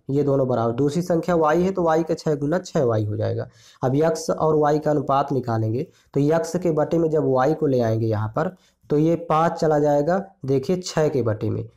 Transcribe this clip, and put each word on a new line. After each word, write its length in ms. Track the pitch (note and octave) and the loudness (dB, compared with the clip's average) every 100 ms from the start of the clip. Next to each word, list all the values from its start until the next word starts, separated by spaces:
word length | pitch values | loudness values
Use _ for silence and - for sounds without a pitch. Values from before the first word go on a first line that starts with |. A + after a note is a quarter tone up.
| - | -4
ये 140 | C#3 | -2
दोनों 240 | C#3 C#3 B2+ | 2 2 0
बराबर, 260 | A#2+ A#2 | 0 0
दूसरी 280 | A#2+ C#3+ F3 | 0 0 0
संख्या 340 | F3 E3 E3 F3 | 0 -2 0 2
वाई 260 | D3+ E3 | 2 2
है 80 | F#3 | 2
तो 120 | F#3+ | 0
वाई 200 | E3+ D#3+ | 2 2
का 100 | E3 D#3+ | 0 -4
छः 200 | D#3+ D3 | -2 -2
गुना 200 | C#3+ F3+ | -2 -2
छः 240 | F#3 E3+ | -2 0
वाई 220 | B2 A2 G#2+ | 0 0 -2
हो 120 | G#2+ | -4
जाएगा। 300 | G#2+ G#2+ A#2 - - - | -4 -4 -8 -14 -20 -4
अब 140 | C3 C#3 | -2 2
यक्स 340 | D#3+ E3 - | 0 0 -4
और 260 | - D#3 D#3 | -2 0 2
वाई 240 | D3 D3+ | 2 2
का 120 | D3+ | 0
अनुपात 400 | D3+ C3 C#3 C#3 | -2 0 0 0
निकालेंगे 540 | C3+ B2 A#2 A2 A#2 E3+ _ _ | -4 -2 -2 -2 -4 -6 _ _
तो 60 | C#3 | 0
यक्स 340 | C#3+ E3 D#3+ F3 | 2 2 0 -2
के 140 | F3+ | 0
बटे 240 | D3+ D3 E3 | 0 0 0
में 120 | D#3+ | 2
जब 180 | D#3 C3+ | 2 2
वाई 260 | B2+ C3+ | 2 2
को 140 | D#3 D3 | 2 0
ले 120 | B2+ | 2
आएंगे 260 | A2+ A2+ A2+ | 2 0 0
यहाँ 220 | G#2 G#2+ | -2 -2
पर 260 | C#3 F#3 - _ _ - | -4 -4 -8 _ _ -2
तो 80 | D3+ | 2
ये 180 | D#3+ E3 - | 2 0 0
पाँच 260 | D#3 E3+ | 2 2
चला 240 | E3+ D#3+ D3+ | 0 0 2
जाएगा, 380 | D3 D3 D3 F#3+ F#3+ - C3 | 2 2 2 -2 -4 -10 -2
देखिए 320 | C3+ C3 A#2+ | -2 0 -4
छः 300 | - E3 D3+ | -2 -2 0
के 120 | C#3 | 0
बटे 260 | A2 G#2+ A2 | -2 -2 -4
में, 140 | G2 A2 | -4 -8